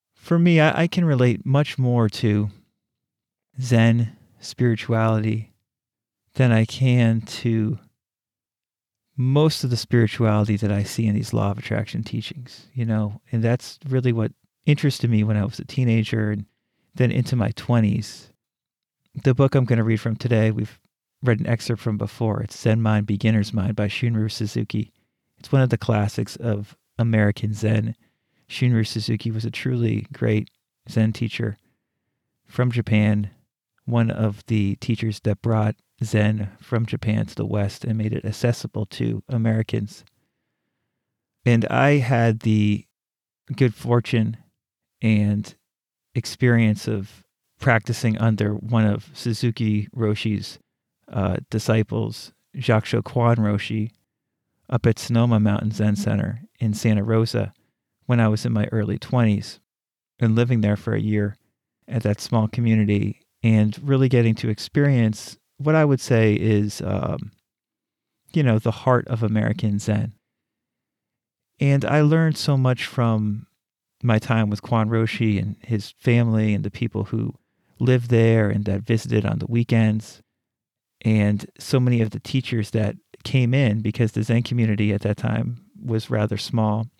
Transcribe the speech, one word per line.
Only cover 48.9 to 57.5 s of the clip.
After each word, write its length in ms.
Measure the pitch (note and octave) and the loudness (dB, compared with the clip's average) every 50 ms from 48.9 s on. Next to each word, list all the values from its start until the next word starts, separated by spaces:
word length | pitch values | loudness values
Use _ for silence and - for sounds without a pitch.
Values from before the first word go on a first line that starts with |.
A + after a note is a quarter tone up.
| G2+ A2 - - - | 2 -2 -4 -10 -18
Suzuki 720 | - - A#2+ A2+ - - A#2+ A2+ - A2+ G#2+ G#2 G#2 G#2 - - | -8 -6 -4 -4 -2 -2 -2 -2 -2 -2 0 0 0 -2 -4 -6
Roshi's, 640 | B2 A2+ G#2 G#2+ - - A2+ G#2+ G2 G2 - - - _ _ _ _ _ _ _ _ _ - | -4 -2 -2 -2 -2 -2 -2 -4 -4 -6 -8 -14 -18 _ _ _ _ _ _ _ _ _ -10
uh, 260 | - - G2 F#2 F#2 - - - | -6 -2 -2 0 -2 -2 -4 -4
disciples, 800 | - A2 - - A2 A2+ G2+ - G#2+ A2 A2 A2 A2+ - - - - _ _ _ - | -6 -4 0 0 0 0 0 0 -2 -4 -4 -4 -6 -10 -14 -18 -20 _ _ _ -14
Jakusho 480 | - A#2 - A2+ A2 - - - A#2 A2 | -6 0 2 2 2 2 0 -2 -4 -4
Kwan 340 | - - B2+ A#2 A#2 A#2 A#2 | -2 -2 0 2 2 2 2
Roshi, 520 | G#2+ G#2 G#2 G2+ - - G#2+ A2 G#2+ A#2 - _ _ _ _ _ _ _ _ _ _ _ _ _ _ - | 2 0 0 -2 -4 -4 -4 -4 -6 -6 -8 _ _ _ _ _ _ _ _ _ _ _ _ _ _ -6
up 160 | - A#2 - | -4 -4 -2
at 140 | A#2+ A2 - | -2 -4 -6
Sonoma 400 | - - B2 A#2 A#2 A#2+ A#2 G#2+ | -4 -2 0 0 2 2 2 2
Mountain 320 | G#2 G#2+ G2+ G#2 A2 G#2+ | 2 0 0 0 -2 -4
Zen 240 | G#2+ - G#2+ G#2+ G#2 | -4 -2 0 0 0
Center 480 | G#2 - G#2+ G#2+ G2+ G2+ - G#2+ A#2 - - _ _ | -2 -2 -2 -2 -2 -4 -4 -6 -10 -12 -18 _ _
in 160 | B2 A2 G#2 | -4 -4 -4
Santa 280 | G#2+ - A#2 A2 G#2 G2 | -2 0 0 2 2 0
Rosa 500 | A2 A2+ A2+ A2+ A2 - A#2 G#2 F#2+ | 0 0 0 0 0 -2 -4 -4 -6